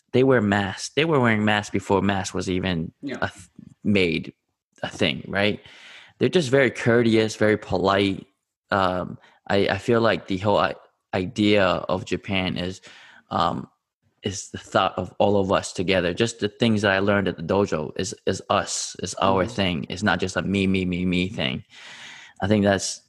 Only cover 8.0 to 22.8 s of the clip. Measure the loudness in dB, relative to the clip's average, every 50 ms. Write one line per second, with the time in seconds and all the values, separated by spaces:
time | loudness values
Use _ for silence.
8 | 2 0 0 -4 -10 _ _ _ _ _ _ _ _ _ 0 0 0 0 0 -2
9 | -6 -8 -10 -16 _ _ _ _ _ -2 0 2 2 2 0 -2 0 0 2 4
10 | 4 2 2 0 -2 -6 -6 -2 0 2 2 2 2 0 -2 -6 -12 _ _ _
11 | _ _ -4 -4 -4 -4 -2 0 2 4 4 4 4 2 2 0 -2 -4 -4 -4
12 | -4 -4 -6 -6 -4 -4 -4 -2 -2 -2 -4 -4 -6 -6 -8 -10 -16 -20 -20 -20
13 | -20 -20 -20 -20 _ _ -2 0 0 0 -2 -4 -8 -12 _ _ _ _ _ _
14 | _ _ _ _ -8 -8 -8 -8 -10 -12 -14 -16 -16 -2 0 0 2 2 -2 -4
15 | -8 -10 -2 _ 2 2 4 2 2 2 2 0 0 -4 -6 -4 0 2 2 2
16 | 2 0 0 0 -2 -2 -2 -4 -4 -6 -2 0 2 2 2 2 2 2 2 2
17 | 2 2 2 2 0 -2 -4 -4 -4 -2 0 0 2 0 -2 -4 -4 -6 -6 -6
18 | -6 -6 -8 -6 _ -4 -4 -4 -2 0 0 0 0 -2 -6 -8 -8 -8 -8 -8
19 | -10 -8 -4 -2 0 2 2 2 0 0 -2 -2 -2 -2 -2 -4 -6 -8 -8 -2
20 | 0 0 0 0 -2 -4 -4 -4 -2 0 0 0 0 0 0 0 -2 -2 -2 -2
21 | -2 0 0 0 -2 -2 -4 -4 -4 -4 -4 -6 -10 _ -20 -20 -20 -20 -20 -20
22 | -20 -20 -20 -20 -20 -20 _ _ 0 2 4 4 6 4 4 2